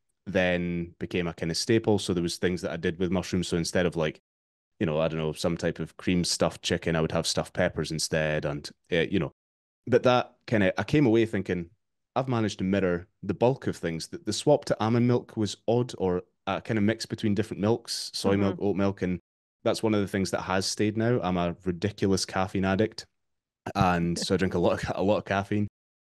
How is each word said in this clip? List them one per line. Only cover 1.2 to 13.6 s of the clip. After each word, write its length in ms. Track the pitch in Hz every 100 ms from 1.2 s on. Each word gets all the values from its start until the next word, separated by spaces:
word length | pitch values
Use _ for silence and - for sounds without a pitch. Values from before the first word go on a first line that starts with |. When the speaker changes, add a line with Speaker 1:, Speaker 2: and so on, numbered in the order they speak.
| 85
Speaker 1:
a 60 |
kinda 220 | - 82 82
staple. 440 | - 113 113 101
So 140 | -
there 100 | 87
was 140 | 85 -
things 240 | 92 90
that 100 | 82
I 60 | 85
did 220 | 87 82
with 120 | 90
mushrooms. 360 | 92 - 92 85
So 100 | 87
instead 280 | 82 95 90
of, 100 | 80
like, 260 | 78 - _ _ _ _ _ _
you 60 | 85
know, 140 | 76
I 80 | 80
don't 120 | 80
know, 140 | 78
some 240 | 76 90 82
type 220 | 85 80
of 180 | 80 -
cream 260 | - 90
stuffed 400 | 82 - 82 -
chicken, 320 | - 87 85 82
I 60 |
would 100 | 80
have 140 | 82 -
stuffed 260 | - 78
peppers 380 | - 90 - 76
instead. 540 | 78 - 80 78 76 73
And, 240 | 73 - - _
uh, 60 | 87 76
you 80 | 95
know, 120 | 69 - _ _ _ _ -
but 160 | 117
that 320 | 127 123 - _ -
kinda, 260 | 110 95 -
I 40 |
came 220 | 101 151 127
away 200 | 113 107
thinking, 460 | 101 92 90 85 _ _ _ _ 123
"I've 140 | 131
managed 300 | 120 107 -
to 60 | 95
mirror 420 | 98 92 87 95 _
the 100 | 95 85
bulk 320 | 117 139